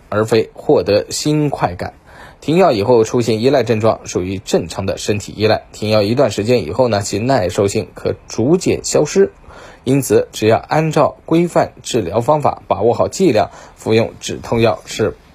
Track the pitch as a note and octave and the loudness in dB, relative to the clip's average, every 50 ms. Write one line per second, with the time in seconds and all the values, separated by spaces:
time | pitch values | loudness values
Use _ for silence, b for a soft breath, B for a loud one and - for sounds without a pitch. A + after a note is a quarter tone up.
0 | - - G2+ G#2+ A2 A2+ A2+ A2 - - - - - - C#3+ G#2 F2 G2 G2+ G2+ | -10 -6 -2 -2 0 2 2 0 0 -2 -6 -6 0 2 2 2 4 2 0 0
1 | - - - - - D3+ D3+ D3+ D3 C#3 - - D3 - F2+ - - - - - | 0 -2 -8 -4 -2 0 0 0 0 -2 -2 -4 -4 -4 -4 -6 -10 -10 -12 -16
2 | B B B B B B B B - C#3 D#3+ F#3 F#3+ D#3+ B2 G2 G2+ B2 B2 A2 | B B B B B B B B -4 0 2 4 4 4 2 2 2 4 4 4
3 | A2 - - B2 A2 B2 A2 G#2+ A#2 C3+ C#3+ C3 A2+ A#2+ A2+ G#2+ A2+ A2 - - | 4 2 0 -2 0 0 0 0 2 2 2 2 2 0 0 2 2 0 0 0
4 | - - - F#2+ F2+ F#2+ G2 F#2+ - - - E3 F2+ E2 - G#2 G2 F#2+ - - | -4 -8 -6 -6 -4 -4 -6 -8 -6 -2 -2 -2 -2 -4 -8 -8 -6 -6 -6 -6
5 | - - G#2 G2 - - - G2+ G#2+ G#2 G2+ - - - - - G#2+ G#2+ G#2+ G#2+ | -4 -4 -4 -4 -6 -10 -6 -2 0 0 0 0 -2 -10 -12 -8 -2 0 2 2
6 | G2+ G#2+ A#2+ D3 C3+ G#2+ - G2 G2+ A#2 B2 A2+ D2+ D2+ G#2+ B2+ B2+ A#2 G#2 G2+ | 2 2 2 2 2 0 0 -2 0 0 0 0 0 -2 -2 0 0 2 0 -2
7 | G2+ - G#2 G2+ A#2 C3 C3+ A#2 F#2 E2+ - G#2+ G2+ G2+ - G#2+ - - - - | -2 -4 -4 -4 0 0 0 0 0 -2 0 0 0 0 0 -2 -6 -6 -10 -8
8 | - - - - - - - A2 A2 C#3+ F3+ F#3 - A#2+ F2 - - - - - | -6 -6 -6 -6 -10 -10 -4 -2 0 2 2 2 2 0 -2 -2 -4 -2 0 0
9 | D3+ - - F#3+ G3 - - - B B B B B B B B B B2 C3+ C#3 | 0 0 2 2 2 0 0 -12 B B B B B B B B B 0 0 0
10 | B2 - G#2 A#2 - - - - G#2+ G#2+ A2+ - - - C#3 D#3 D#3+ D#3 D3 D#3+ | 2 2 2 2 2 0 -4 -2 2 2 2 2 0 -2 -2 0 0 0 2 2
11 | C3 - - - - - D#3+ E3+ F3 E3 - D#3+ B2 - - - - - - A2+ | 2 0 0 -6 -4 0 0 0 0 2 0 0 0 -2 -4 -14 -10 -4 -4 -2
12 | F2+ E2 G2 A#2+ A#2 D3 D3+ D3+ C3+ A2 - - - - F#2+ F#2 G#2+ A#2 G#2+ - | -2 -2 -2 -2 0 2 0 2 2 -2 -2 -2 -4 -4 -2 0 2 0 2 0
13 | F#2 - - - G3 D#3 G#2+ G#2 F2+ - B B B B B B - G#2+ A2 A2+ | -2 -2 0 0 2 2 2 2 0 -2 B B B B B B -2 0 2 2
14 | A2 - - - - - D#2+ B1+ - - A#2+ A2+ A2+ G#2+ - - - - - - | 0 0 -6 -12 -10 -10 -10 -10 -6 -4 -2 2 2 0 0 -2 -8 -10 -6 -4
15 | A2 F2 - - _ - | -4 -4 -4 -8 _ -18